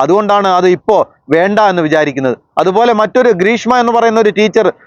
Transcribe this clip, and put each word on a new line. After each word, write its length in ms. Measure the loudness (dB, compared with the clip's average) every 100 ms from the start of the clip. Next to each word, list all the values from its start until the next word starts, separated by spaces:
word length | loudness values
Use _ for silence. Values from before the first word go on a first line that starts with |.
അതുകൊണ്ടാണ് 480 | 0 0 0 0 0
അത് 200 | 0 0
ഇപ്പോ 280 | 0 0 0 -2 _ -4
വേണ്ട 300 | 0 0 2
എന്ന് 240 | 0 0
വിചാരിക്കുന്നത്. 540 | -2 0 -2 -2 -4 -6 _ -4
അതുപോലെ 340 | -2 0 0
മറ്റൊരു 380 | 0 0 0 0
ഗ്രീഷ്മ 460 | 0 -2 -2 -2 -2
എന്ന് 100 | 0
പറയുന്ന 280 | 0 0 0
ഒരു 120 | 0 0
ടീച്ചർ, 280 | 0 0 -2 -4